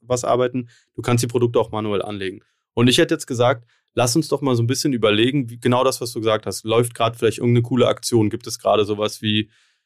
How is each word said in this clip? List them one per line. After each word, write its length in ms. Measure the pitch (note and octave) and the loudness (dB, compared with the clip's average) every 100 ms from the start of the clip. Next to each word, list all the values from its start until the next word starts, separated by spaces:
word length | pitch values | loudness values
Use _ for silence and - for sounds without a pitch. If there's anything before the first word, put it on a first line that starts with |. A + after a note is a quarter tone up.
was 220 | A2+ B2 | -6 -4
arbeiten. 440 | - A#2+ B2 B2+ A#2+ _ _ | 0 0 0 -2 -8 _ _
Du 60 | - | -8
kannst 240 | A#2+ A#2+ | -2 0
die 20 | A#2+ | 0
Produkte 320 | B2 A#2+ A#2+ | 0 2 0
auch 120 | G#2+ | 0
manuell 300 | G#2+ G#2+ G2+ | -4 -4 -4
anlegen. 380 | - G2+ F#2+ G#2 _ _ _ | -4 -8 -8 -10 _ _ _
Und 140 | - B2 | 2 2
ich 100 | B2+ | 4
hätte 160 | D#3+ | 2
jetzt 120 | D#3+ - | 0 -4
gesagt, 400 | A#2+ B2 A#2+ - _ _ | 0 0 0 -6 _ _
lass 200 | - B2 | -2 0
uns 140 | D#3+ D3+ | 0 -2
doch 140 | C#3+ | -2
mal 120 | C#3 | 0
so 80 | A#2+ | 0
ein 40 | A#2 | 0
bisschen 260 | C3 D#3 | -2 -2
überlegen, 560 | B2 G#2+ G#2+ A#2 D3 A#2+ | 0 2 2 2 0 -4
wie, 100 | A#2+ | -4
genau 240 | B2 B2 | 0 2
das, 160 | C3 B2 | 2 0
was 100 | A#2 | -8
du 80 | A#2 | -4
gesagt 240 | A2 A2 G#2 | -2 -2 -2
hast. 180 | F#2+ | -8
Läuft 300 | A2 A#2 A#2+ | 0 0 0
gerade 220 | - A2+ A#2 | -2 -4 0
vielleicht 200 | A2+ - | -2 0
irgendeine 240 | A#2+ A#2+ | 2 2
coole 260 | A#2 B2 A2 | 2 2 2
Aktion? 400 | A2 - A#2 G#2+ | 0 0 2 2
Gibt 160 | A2 A#2 | -2 -10
es 120 | - | -4
gerade 260 | G2+ G#2 | 2 2
sowas 380 | G2+ G#2 G#2+ - | 2 -2 -4 -4
wie 280 | G#2+ G#2+ G#2+ _ _ _ | -2 -2 -4 _ _ _